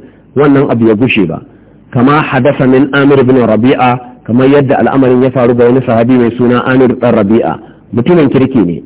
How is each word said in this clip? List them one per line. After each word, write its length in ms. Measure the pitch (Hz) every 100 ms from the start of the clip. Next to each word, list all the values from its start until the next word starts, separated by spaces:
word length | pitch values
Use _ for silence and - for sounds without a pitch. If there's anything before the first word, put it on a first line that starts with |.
| - - _ 127
wannan 340 | 147 139 143
abu 160 | 120 110
ya 60 |
gushe 320 | 107 123 117 87
ba. 160 | 76 - - - - -
Kama 300 | 123 127 151
hadasa 440 | 143 131 123 - 131
min 240 | 131 143
Amir 300 | 143 139 139
bin 120 | 123 131
Rabi'a, 840 | 110 110 123 143 123 123 - - -
kamar 200 | 120 131
yadda 300 | 143 135 135
al'amarin 440 | 120 139 127 127
ya 80 | 131
faru 240 | 131 120
ga 100 | 123 120
wani 140 | 131 127
sahabi 280 | 113 117 127
mai 120 | 117 113
suna 240 | 120 123 -
Amir 280 | 131 127 117
dan 160 | 120
Rabi'a. 400 | 117 98 113 80 78 - - -
Mutumin 360 | 120 123 175 139
kirki 280 | - 131 131
ne, 240 | 90 82